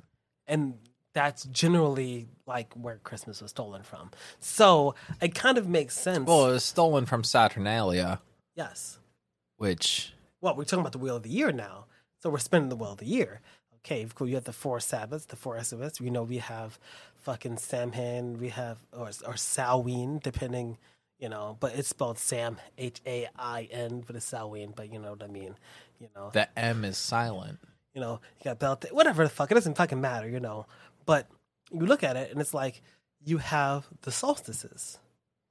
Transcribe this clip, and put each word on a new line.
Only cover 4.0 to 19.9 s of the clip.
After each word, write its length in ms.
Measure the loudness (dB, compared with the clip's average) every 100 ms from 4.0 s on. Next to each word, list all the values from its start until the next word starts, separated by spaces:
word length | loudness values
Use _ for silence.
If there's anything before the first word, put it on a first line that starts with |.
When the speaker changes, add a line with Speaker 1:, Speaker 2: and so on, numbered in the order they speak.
| -16 -18 -20 -12
Speaker 1:
So 560 | -6 8 10 10 6 0 -10 -2
it 140 | -2 2
kind 240 | 4 4
of 80 | 4
makes 280 | 2 2 -2
sense. 320 | 0 0 6
Speaker 2:
Well, 200 | 8 8
it 40 |
was 100 | 6 2
stolen 400 | 4 6 6 4
from 180 | 0
Saturnalia. 960 | 4 6 6 4 0 2 4 2 0 -2 -8 _ _ -10
Speaker 1:
Yes. 420 | -10 -10 -14 -14 _ _ _ _ _ _
Speaker 2:
Which 560 | 0 2 2 0 -4 -12 _ _
Speaker 1:
Well, 140 | 0 0
we're 80 |
talking 160 | 0 0
about 120 | 0
the 40 | -2
Wheel 180 | -4 -4
of 60 |
the 60 | -2
Year 220 | 0 2
now. 340 | 0 -6 -14 -20 _ _ _
So 60 | -4
we're 80 | -2
spinning 300 | 4 4 4
the 60 | -2
Wheel 180 | -8
of 40 | -8
the 80 | -2
Year. 360 | 0 0 -4 -20 -20 _ _ -6
Okay, 160 | -6
of 140 | -6 -6
course, 140 | -4
you 60 | -2
have 80 | -6
the 80 |
four 260 | -8 -4 -4
Sabbats, 480 | -2 -4 -6 -10 -12
the 80 | -12
four 220 | -10 -6
Sabbaths. 420 | -8 -6 -8 -6
We 80 | -4
know 140 | -2
we 160 | -2 -6
have 400 | -8 -10 -12 -14 -20 -20 -20 _
fucking 400 | -8 -8 -6 -8
Samhain, 840 | -4 -4 -4 -4 -4 -4 -6 -6
we 100 | -8
have, 300 | -6 -8 -10 _
or, 200 | -14 -12 -12 -10
or 100 | -6
Samhain, 840 | -4 -2 2 2 2